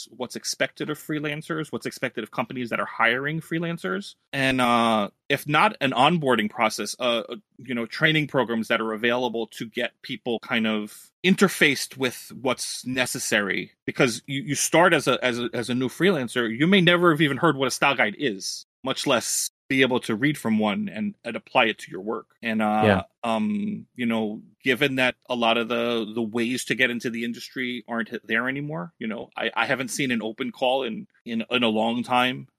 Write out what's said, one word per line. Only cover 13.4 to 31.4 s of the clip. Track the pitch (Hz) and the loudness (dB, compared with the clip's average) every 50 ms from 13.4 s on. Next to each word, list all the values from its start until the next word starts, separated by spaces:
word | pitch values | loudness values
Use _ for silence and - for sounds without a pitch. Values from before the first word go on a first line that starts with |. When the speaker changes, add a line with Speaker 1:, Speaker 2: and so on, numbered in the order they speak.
| 101 95 90 92 - - _ _ - | 2 0 -2 -4 -6 -8 _ _ -10
Speaker 1:
Because | 139 - - 131 120 110 - - | -8 2 2 2 2 2 -2 -8
you, | - 139 139 - | -6 -6 -6 -2
you | 147 - | -2 -2
start | - - - - 160 175 190 170 | -2 0 4 6 6 6 8 6
as | 143 - | 4 4
a, | 139 123 - 123 | 2 2 2 2
as | 127 117 | 0 0
a, | 120 120 113 - | 0 -4 -4 -4
as | 120 110 120 | -4 -2 -2
a | 123 | -2
new | 127 131 120 | 0 0 -2
freelancer, | - - 160 202 185 143 127 113 - 123 117 113 113 | 0 2 2 2 2 2 -2 -2 -2 0 0 0 0
you | 123 151 | 2 4
may | 180 202 196 | 6 6 6
never | 165 175 175 170 180 175 | 8 6 6 6 6 6
have | 156 143 | 6 6
even | 165 139 135 | 4 2 2
heard | 127 175 147 139 | 4 2 2 4
what | 135 135 | 4 0
a | 123 | 0
style | - - 151 143 135 | 0 2 2 2 4
guide | 123 117 104 101 | 4 2 0 0
is, | - 147 123 98 95 - - - - - _ _ _ - | -2 -2 -2 -2 -2 -8 -10 -10 -10 -14 _ _ _ -6
much | 185 190 - - | -6 -4 -2 2
less | 147 127 110 - - - - - - _ _ _ | 2 2 2 2 0 -4 -4 -4 -6 _ _ _
be | - 135 135 | -2 2 2
able | 135 123 127 117 | 4 4 2 0
to | - - 113 | 0 -2 -2
read | 101 135 151 147 | 0 0 0 -2
from | - - 117 110 107 | 0 0 0 2 2
one | 107 104 98 107 107 98 - | 2 2 0 -2 -4 -6 -6
and, | 110 107 101 - _ - | -6 -6 -6 -8 _ -12
and | 117 113 | -10 -10
apply | 110 _ - - 131 117 | -10 _ 0 2 4 4
it | 110 104 - | 4 2 -4
to | - - | -10 -14
your | - 95 | -12 -10
work. | 98 107 113 - - _ _ _ - | -8 -6 -8 -8 -10 _ _ _ -6
And, | 117 110 110 | -4 0 0
uh, | 107 107 107 107 107 | 2 2 2 4 6
Speaker 2:
Yeah. | 107 98 92 - _ _ - - | 6 6 4 2 _ _ -8 -4
Speaker 1:
um, | 117 113 110 107 104 104 101 104 107 107 113 - _ - | -2 0 0 0 0 -2 -2 -4 -4 -6 -8 -12 _ -8
you | - 123 | -4 -2
know, | 117 113 110 110 104 107 113 - - _ _ - | -2 0 0 -2 -4 -6 -10 -14 -20 _ _ 0
given | 135 127 113 147 139 131 | 0 0 2 2 0 2
that | 131 127 123 - _ _ | 2 0 0 0 _ _
a | - 127 | -6 -2
lot | 120 117 113 113 | 2 2 2 4
of | 117 113 113 | 2 0 0
the, | 120 117 117 120 120 113 107 107 110 | -2 -2 0 0 0 -2 -4 -4 -4
the | 120 | -4
ways | 117 104 107 120 113 120 127 123 - | -4 -2 -2 -2 -2 -2 -2 -6 -4
to | - 135 | -4 0
get | 113 131 120 | 2 2 2
into | 120 113 - 123 | 0 -2 -4 -6
the | 113 113 117 | -4 -4 -6
industry | 120 113 113 - - - 135 127 120 123 120 - | -6 -6 -8 -12 -12 -8 -8 -6 -6 -8 -10 -8
aren't | - 117 113 110 - 123 | -6 -6 -6 -6 -6 -8
h-, | 107 _ | -12 _
there | - 113 113 123 | -2 -2 0 0
anymore, | 127 135 143 147 147 156 170 175 165 _ - | -2 -4 -6 -8 -8 -8 -8 -10 -12 _ -10
you | 123 | -8
know, | 110 104 120 - - - | -8 -6 -8 -10 -12 -8
I, | - 110 113 - | -6 -4 -4 0
I | - 117 | -2 0
haven't | 120 139 - 131 | 0 0 -2 -2
seen | 117 - - 143 127 | -6 -4 -4 -2 0
an | 120 113 | 0 -2
open | 107 113 107 - 131 120 | -2 -4 -6 -6 -8 -8
call | - - 131 127 131 135 131 | -4 -2 0 0 0 0 -2
in, | 113 107 104 - _ _ _ - | -4 -6 -8 -10 _ _ _ -10
in, | 120 117 113 | -6 -6 -6